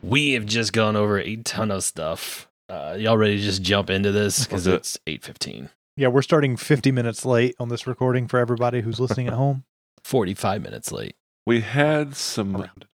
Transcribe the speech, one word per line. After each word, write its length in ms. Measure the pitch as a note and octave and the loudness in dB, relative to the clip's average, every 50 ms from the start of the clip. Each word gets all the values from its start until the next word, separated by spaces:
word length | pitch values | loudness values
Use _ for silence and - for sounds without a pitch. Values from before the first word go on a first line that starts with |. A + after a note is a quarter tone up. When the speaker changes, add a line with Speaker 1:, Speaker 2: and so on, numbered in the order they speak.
| - - - | -2 2 2
Speaker 1:
We 200 | C#3+ D3 C#3+ C3 | 2 2 2 0
have 120 | A#2+ G#2+ | -2 -2
just 280 | G#2 G#2+ A#2 A2+ G#2 - | -2 -2 -2 -2 0 2
gone 220 | A2+ A2 G#2+ G#2+ | 2 2 2 2
over 220 | G#2+ G#2 G#2 G#2 | 2 2 2 2
a 200 | G2 - - G#2+ | 0 -2 -4 -8
ton 340 | A2+ A2 - - - A2+ G#2+ | -8 -8 -8 -4 -2 -2 -2
of 120 | G2 F#2+ - | -2 -2 -4
stuff. 640 | - - - D#2+ D#2 E2 - - - - - - _ _ _ _ - | -6 -6 -4 -4 -4 -4 -6 -8 -10 -12 -12 -16 _ _ _ _ -14
Uh, 260 | F#2 D#2+ C#2+ D2+ E2+ G2 | -12 -10 -8 -8 -6 -2
y'all 180 | A2 A2 A2+ | 2 4 4
ready 200 | A2 G#2+ G#2 G#2 | 6 6 4 2
to 40 | G2+ | 2
just 220 | G2+ G#2 F#2+ G2 F#2 | 0 -2 -2 -2 0
jump 260 | F2+ G2+ G2+ G2 - | 2 2 2 2 0
into 220 | F#2+ F#2+ G2+ G2+ | 0 0 2 2
this? 300 | G2+ G#2 G#2 G2+ F#2 - | 2 2 2 0 0 -2
Speaker 2:
Let's 60 | B2+ | -2
Speaker 1:
'Cause 160 | - - F#2+ F2 | -2 -2 0 2
Speaker 2:
do 80 | F#2 F#2 | 2 2
it. 20 | |
Speaker 1:
it's 200 | - - - - - _ | 2 0 -6 -10 -10 _
eight 160 | - D#2 - - | -10 -10 -10 -10
fifteen. 480 | - - - - - - A1 C2 - _ _ _ _ _ | -16 -10 -10 -10 -10 -10 -14 -14 -16 _ _ _ _ _
Speaker 3:
Yeah, 120 | - C3+ B2+ | 2 2 4
we're 120 | B2 C#3 | 4 4
starting 340 | C3+ - F3 D#3 C#3+ C3+ B2 | 4 4 4 4 4 2 0
fifty 360 | A2+ - - D3+ C3+ - C3+ | -4 2 2 2 4 4 2
minutes 340 | C3 B2+ A#2 A#2 G#2+ - - | 2 2 0 -2 -4 -4 0
late 300 | B2+ B2 A#2 A#2+ B2+ - _ | 2 4 4 4 2 0 _
on 100 | B2 A#2 | -6 -6
this 180 | A#2+ A2+ - | -6 -6 -4
recording 400 | B2+ B2 - B2+ B2+ B2 B2+ B2 | -6 -4 0 2 2 2 2 0
for 100 | A2+ - | 2 2
everybody 440 | B2 A#2+ A#2+ B2 A#2 B2 A#2+ A#2+ B2 | 2 2 2 0 0 0 0 0 0
who's 180 | A2 A2+ A2 A2 | -2 -2 -2 -2
listening 260 | B2+ B2 - C3 B2+ | -2 -2 -2 -2 -2
at 80 | B2 A#2 | -2 0
Speaker 2:
<laughs> 0 | |
Speaker 3:
home. 300 | A#2+ C3+ C#3 C#3 C3+ - _ _ _ _ _ _ _ _ | 2 2 2 0 -2 -6 _ _ _ _ _ _ _ _
Speaker 1:
Forty-five 580 | - - C3 G#2 F2+ G2 - - G#2 G2 G#2 | 0 0 0 2 0 -2 -2 -2 -2 -2 -2
minutes 300 | C2 G1+ G#1 A1+ - - | -6 -8 -12 -10 -10 -8
late. 240 | - G#1 G#1+ - - _ _ _ _ _ _ | -8 -8 -10 -10 -12 _ _ _ _ _ _
Speaker 2:
We 140 | - A#2+ A#2 | 2 2 2
had 540 | A2 G2+ A#2 C#3 D3 D3+ D#3 D3+ D3 C#3+ C3+ | 2 0 2 2 4 4 4 2 0 -2 -6
some 400 | - - - - - G#2+ G2 F#2+ | -8 -8 -6 -4 -4 -2 -2 -4
Speaker 3:
Around. 280 | F#2+ F2+ - - - - _ _ | -6 -6 -8 -12 -20 -20 _ _